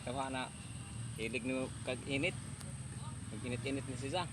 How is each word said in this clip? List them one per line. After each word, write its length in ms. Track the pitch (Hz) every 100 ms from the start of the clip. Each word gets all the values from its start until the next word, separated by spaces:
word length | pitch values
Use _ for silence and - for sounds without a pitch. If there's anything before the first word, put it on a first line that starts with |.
tawa 240 | - 127 135
na, 240 | 131 127 - - - - - - -
hilig 320 | 110 120 120
nyo 240 | 131 131 - -
kag-init. 480 | 123 - 139 165 - - - - - - - - - -
Mag-init-init 540 | 107 123 123 131 139 131
ni 80 | 123
siya. 320 | 135 170 175